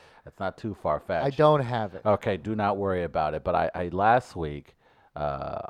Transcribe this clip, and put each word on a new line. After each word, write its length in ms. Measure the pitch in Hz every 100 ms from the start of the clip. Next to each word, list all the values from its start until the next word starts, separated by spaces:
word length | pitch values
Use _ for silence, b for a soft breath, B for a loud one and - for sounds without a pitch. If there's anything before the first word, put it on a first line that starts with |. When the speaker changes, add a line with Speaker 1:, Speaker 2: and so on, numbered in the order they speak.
| b b
Speaker 1:
that's 160 | - -
not 180 | 95 -
too 160 | 110
far-fetched. 500 | 95 87 76 - 87
Speaker 2:
I 60 | 143
don't 300 | 135 151 151
have 340 | 117 120 104
it. 80 | 90
Speaker 1:
Okay, 320 | 107 101 117 92
do 200 | 85 110
not 220 | 101 98
worry 260 | 98 92
about 300 | 82 82 78
it. 100 | 78
But 100 | 90
I, 160 | 85 80 87
I 120 | 87
last 440 | 90 104 127 -
week, 400 | 90 78 71 - _ b b b
uh, 460 | 76 73 69 69 - -